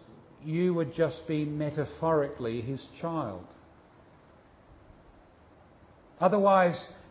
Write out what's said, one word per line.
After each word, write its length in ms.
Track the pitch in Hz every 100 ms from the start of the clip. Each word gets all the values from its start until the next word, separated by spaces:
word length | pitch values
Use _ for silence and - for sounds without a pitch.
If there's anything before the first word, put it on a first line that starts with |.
| - - - - 151
you 280 | 165 180
would 200 | 170 151
just 340 | - 160 - -
be 180 | 151 147
metaphorically 1160 | 147 147 151 143 - 165 156 139 - 120 117
his 240 | 117 135 - -
child. 440 | 147 160 120 92 - - - - - - - - - - - - - - - - - - - - - - - - - - - -
Otherwise, 640 | 175 208 196 190 180 147 - - -